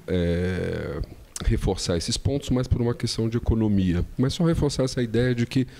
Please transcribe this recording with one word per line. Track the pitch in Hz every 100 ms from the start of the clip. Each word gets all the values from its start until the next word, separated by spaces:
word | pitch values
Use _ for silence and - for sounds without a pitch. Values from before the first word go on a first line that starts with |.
| -
é, | 90 85 85 90 87 87 85 80 - - - - -
reforçar | - 110 - 92 - 87
esses | - -
pontos, | 135 139 -
mas | 127 123
por | 120
uma | 120
questão | 120 117 - 113
de | 117
economia. | - 113 110 98 92 87 85 -
Mas | - -
só |
reforçar | 165 165 147 -
essa | 131 -
ideia | 120 113 127
de | 120 120
que | 131 127 -